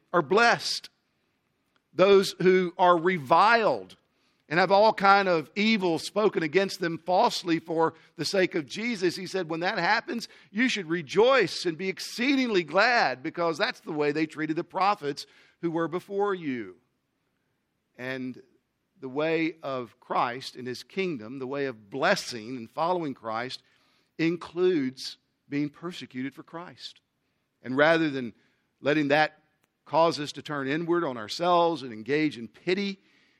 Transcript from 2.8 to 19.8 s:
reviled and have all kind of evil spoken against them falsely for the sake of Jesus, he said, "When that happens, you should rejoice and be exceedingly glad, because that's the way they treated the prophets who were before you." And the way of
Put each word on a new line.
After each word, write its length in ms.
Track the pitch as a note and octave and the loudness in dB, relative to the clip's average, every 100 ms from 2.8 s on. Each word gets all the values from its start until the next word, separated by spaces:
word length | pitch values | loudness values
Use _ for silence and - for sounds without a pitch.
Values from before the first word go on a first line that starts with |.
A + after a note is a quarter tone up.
| F3+ F3 | 4 4
reviled 960 | F3 F3+ C3 E3 G#3 A#3 G3 A#2 F#2 - _ _ _ _ - | 2 -2 2 6 6 4 2 0 -6 -20 _ _ _ _ -4
and 100 | D#3+ | 0
have 140 | F3+ | 4
all 200 | G3 A3 | 6 4
kind 360 | G#3+ G3 G3+ F#3+ | 4 6 6 6
of 240 | E3 - | 0 -2
evil 460 | G#3 G#3+ A3 F#3 D#3 | -2 2 2 2 -2
spoken 420 | - G3+ G#3+ F#3 | -2 0 0 0
against 380 | D#3+ F3+ G3 - | 0 0 0 -2
them 180 | E3+ E3 | -6 -6
falsely 640 | - F#3 A#3 - F3 E3 | -2 2 2 0 -2 -2
for 340 | E3 D#3+ D#3+ - _ - | -2 0 0 -2 _ -8
the 80 | |
sake 320 | C#3+ G3 F3+ F3+ | -2 0 0 -2
of 100 | C3+ | -8
Jesus, 480 | F3 A#3 G#3+ F3+ | -8 -6 -2 -2
he 140 | E3+ F3+ | -2 -8
said, 200 | F#3+ E3 | -6 -6
"When 120 | E3 | -4
that 180 | F3+ E3+ | -4 -2
happens, 500 | E3+ A3+ D#4 A#3 - - _ | 0 0 -2 -10 -10 -18 _
you 180 | G3+ B3+ | -2 0
should 200 | G#3 D#3 | 0 -4
rejoice 760 | F3 C3+ E3 A#3+ C4+ E3 - | -6 -2 2 4 4 2 -2
and 140 | F3+ D#3 | -6 -4
be 100 | F#3+ | -6
exceedingly 760 | F3 - - B3+ C#4 B3 F#3+ | -6 -10 -4 0 2 2 0
glad, 580 | D3+ F3+ A#3 A#3+ D#3 B2+ | 0 2 4 4 2 -2
because 340 | D3+ E3+ E3+ D#3+ | -8 -2 -2 0
that's 240 | A3+ - | -4 -4
the 120 | - | -8
way 180 | D3+ D3 | -2 0
they 160 | D3 D#3 | 0 -4
treated 300 | C#3 D#3 D#3+ | -4 -4 -4
the 80 | |
prophets 640 | E3+ F#3 G3 G#3 C#3+ C#3+ - _ _ _ | -4 0 0 0 -4 -8 -12 _ _ _
who 100 | E3+ | -4
were 160 | D#3+ E3 | -2 -4
before 480 | F3 F3+ G3+ G3+ | -4 -6 -4 -2
you." 400 | F#3 D#3 B2 G2 F2 _ _ _ _ _ _ _ _ _ _ _ - | -2 -4 -6 -8 -16 _ _ _ _ _ _ _ _ _ _ _ -14
And 460 | B2+ C3 B2+ A2+ - _ _ _ _ _ | -10 -8 -10 -12 -20 _ _ _ _ _
the 80 | C3+ | -10
way 480 | C3+ D#3+ E3 D#3+ D#3+ | -4 -2 0 -2 -4
of 340 | D3 C3 | -8 -8